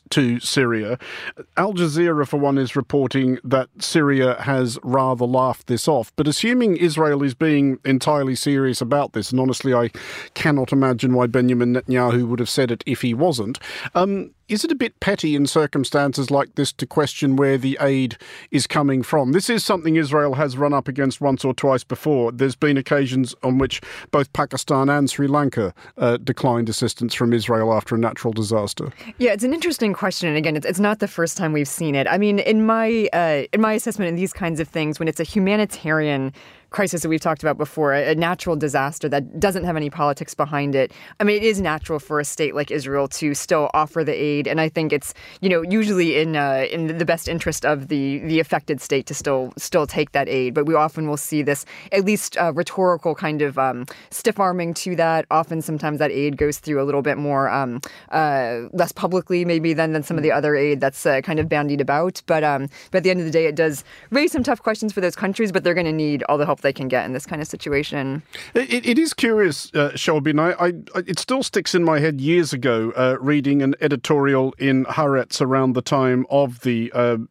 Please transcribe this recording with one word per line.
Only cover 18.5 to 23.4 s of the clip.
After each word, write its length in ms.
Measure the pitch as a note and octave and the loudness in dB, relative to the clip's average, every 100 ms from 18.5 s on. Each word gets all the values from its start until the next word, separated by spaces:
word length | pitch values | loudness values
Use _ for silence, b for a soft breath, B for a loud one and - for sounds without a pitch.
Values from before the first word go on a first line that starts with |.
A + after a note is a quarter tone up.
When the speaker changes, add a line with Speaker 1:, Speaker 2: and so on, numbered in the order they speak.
| C#3+ - | -2 0
Speaker 1:
coming 360 | D#3+ C#3+ C3 | 0 2 0
from? 300 | A#2 D#3 B2+ | 0 0 2
This 160 | F3 A3 | 2 2
is 160 | A3+ | -2
something 320 | - F#3 D#3+ D#3+ | 0 0 2 2
Israel 380 | C#3+ D3+ D3 | 2 2 2
has 240 | C3 D3 B2+ | 0 -2 0
run 160 | D3 | 2
up 120 | C#3 C#3 | 2 -2
against 320 | C3+ C3+ - | -2 -2 0
once 280 | C#3+ C3 C3+ | 0 0 0
or 80 | |
twice 280 | B2 C#3 C3 | 0 2 2
before. 480 | - B2 D3+ C#3 A#2 | 0 -4 0 2 2
There's 240 | A#2+ C3+ | 0 0
been 220 | - D3+ C#3 | 2 2 2
occasions 580 | C3 C#3+ C3 C3 B2 - | 2 0 2 0 -2 -2